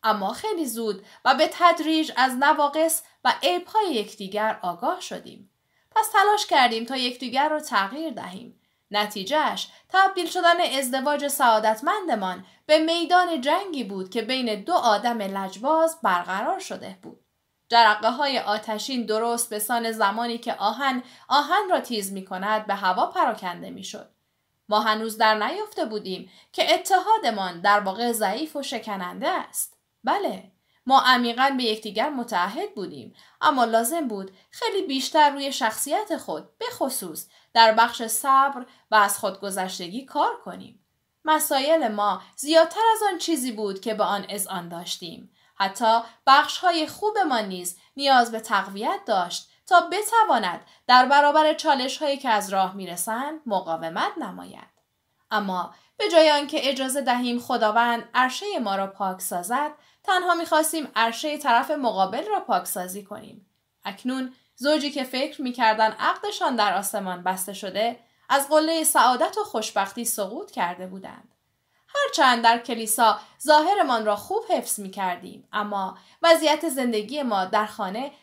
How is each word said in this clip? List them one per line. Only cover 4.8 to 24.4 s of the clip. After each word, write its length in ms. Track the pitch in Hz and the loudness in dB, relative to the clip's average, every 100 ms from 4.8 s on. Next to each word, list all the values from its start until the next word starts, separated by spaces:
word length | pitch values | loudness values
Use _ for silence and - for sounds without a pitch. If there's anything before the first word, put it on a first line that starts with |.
| 269 359 | -4 -6
شدیم. 500 | - 196 - - - _ _ _ _ - | -8 -14 -14 -20 -20 _ _ _ _ -2
پس 120 | 466 | 0
تلاش 380 | 427 403 415 - | 4 4 2 2
کردیم 400 | 311 247 226 233 | 4 4 2 -6
تا 100 | 262 | -4
یکدیگر 540 | 254 247 254 254 302 | -4 -4 -6 0 0
را 100 | 302 | -2
تغییر 540 | 302 220 196 262 320 | -2 -2 -2 -4 -10
دهیم. 460 | 220 180 185 240 - _ _ _ | -10 -12 -14 -18 -20 _ _ _
نتیجهش 760 | 202 208 208 190 294 269 196 - - _ | -4 -4 -4 -2 0 0 -4 -10 -14 _
تبدیل 360 | 370 381 381 339 | 2 2 2 -4
شدن 360 | 359 339 339 | 2 4 4
ازدواج 680 | 320 269 254 262 269 294 285 | 2 -2 -2 -2 -2 -2 -2
سعادتمندمان 1160 | 277 262 220 214 220 302 415 370 226 190 180 - _ - | 2 4 4 2 0 0 -2 -2 -2 -4 -6 -14 _ 2
به 140 | 302 | 2
میدان 600 | 320 339 330 359 349 330 | 4 -2 2 2 2 -2
جنگی 420 | 254 330 403 294 | 0 -2 -2 -8
بود 260 | 208 196 185 | -6 -8 -6
که 120 | 233 | -6
بین 420 | 214 262 247 208 | -4 -4 -2 -4
دو 100 | 202 | -2
آدم 480 | 349 240 208 240 233 | 0 2 2 0 -4
لجباز 760 | 196 196 190 185 254 320 320 320 | -4 -6 -8 -6 0 2 2 0
برقرار 560 | 214 180 175 190 254 370 | 0 0 -2 -4 -4 -6
شده 380 | 381 196 - 190 | -8 -12 -14 -16
بود. 180 | - - _ _ _ _ _ | -20 -20 _ _ _ _ _
جرقه‌های 680 | 233 226 208 220 240 285 254 | 6 6 4 0 0 -2 -2
آتشین 680 | - 214 220 214 202 254 214 | -2 -4 -4 -8 -6 -6 -2
درست 440 | 214 233 233 - | -2 -2 -2 -4
به 100 | 208 | -6
سان 320 | 214 240 226 | -2 -2 -2
زمانی 460 | 220 202 214 240 233 | 0 0 0 -4 -6
که 180 | 233 - | -6 -2
آهن، 480 | 202 226 277 254 - - - | -2 0 -2 -2 -6 -20 0
آهن 420 | 269 285 370 403 | 0 2 0 2
را 100 | 320 | -2
تیز 320 | 254 233 190 | -2 -6 -6
می‌کند 560 | 196 190 185 196 214 208 | -10 -10 -8 -2 -2 -2
به 80 | 196 | -2
هوا 300 | 196 190 277 | 0 0 -2
پراکنده 640 | 370 302 202 185 175 165 | 0 -2 -2 -8 -10 -12
می‌شد. 400 | 262 190 - - _ _ _ | -14 -14 -16 -18 _ _ _